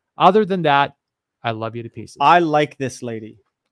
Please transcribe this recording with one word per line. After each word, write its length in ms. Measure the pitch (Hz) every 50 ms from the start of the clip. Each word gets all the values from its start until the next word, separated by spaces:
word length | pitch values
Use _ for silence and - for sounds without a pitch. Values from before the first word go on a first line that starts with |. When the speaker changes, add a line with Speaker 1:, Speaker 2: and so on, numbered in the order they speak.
| _ _ _
Speaker 1:
Other 280 | - 156 185 190 220 214
than 180 | 175 196 180
that, 320 | 160 147 139 139 143 - - _ _ _ _ _ _ _ _ _
I 80 | - 117
love 240 | 113 110 113 113 113
you 80 | 117
to 80 | 117 117
pieces. 280 | - 110 104 - - -
Speaker 2:
I 180 | 143 147 170 175
like 380 | 170 156 151 151 151 147 - -
this 240 | 135 120 - -
lady. 380 | 123 120 113 110 110 107 113 _ _ _ _ _ _ -